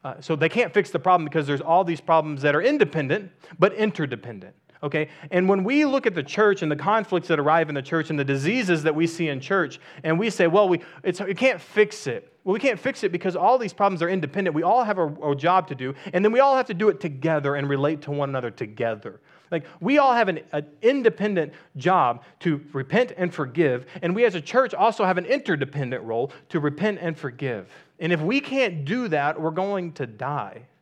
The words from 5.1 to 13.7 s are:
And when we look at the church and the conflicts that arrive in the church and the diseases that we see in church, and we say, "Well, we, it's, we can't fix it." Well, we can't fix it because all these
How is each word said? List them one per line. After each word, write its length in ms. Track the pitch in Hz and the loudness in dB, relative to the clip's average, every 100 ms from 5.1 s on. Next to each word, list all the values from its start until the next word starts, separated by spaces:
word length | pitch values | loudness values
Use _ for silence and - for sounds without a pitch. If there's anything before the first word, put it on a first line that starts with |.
| - 147 | -10 -2
And 160 | 180 190 | 0 2
when 160 | 196 | 2
we 220 | 190 285 | 2 2
look 220 | 294 269 247 | 2 2 0
at 80 | |
the 80 | 170 | -2
church 400 | 135 - 208 196 | -6 2 2 2
and 100 | 160 | -2
the 40 | 143 | -2
conflicts 520 | 160 220 208 175 - | 0 0 0 -4 0
that 100 | 156 | 0
arrive 300 | 143 165 156 | 4 2 2
in 60 | |
the 80 | 143 | -4
church 260 | 135 165 151 | -4 -4 -2
and 100 | 151 | -4
the 60 | |
diseases 580 | 135 135 147 247 196 165 | -2 -2 0 -2 0 2
that 120 | 156 | 2
we 120 | 151 165 | 2 -2
see 220 | 165 165 | 0 -4
in 120 | 135 | -4
church, 380 | 131 196 147 - - - | -2 -2 -2 -8 -20 -8
and 140 | 156 165 | -2 0
we 100 | 220 | 0
say, 180 | - 170 | 2 4
"Well, 220 | 190 196 | 4 4
we, 120 | 175 - - | 2 -2 -8
it's, 180 | 185 180 | -6 -4
we 120 | 190 | -6
can't 260 | 196 254 185 | 0 0 0
fix 460 | - 208 208 - 139 | -4 2 2 0 -8
it." 200 | 117 - _ | -8 -10 _
Well, 100 | 185 | -4
we 60 | 208 | 0
can't 200 | 277 202 | 0 0
fix 240 | 269 269 | -4 -4
it 80 | 196 | -4
because 240 | 170 190 175 | -2 -4 2
all 220 | 190 254 | 2 2
these 160 | 214 | 0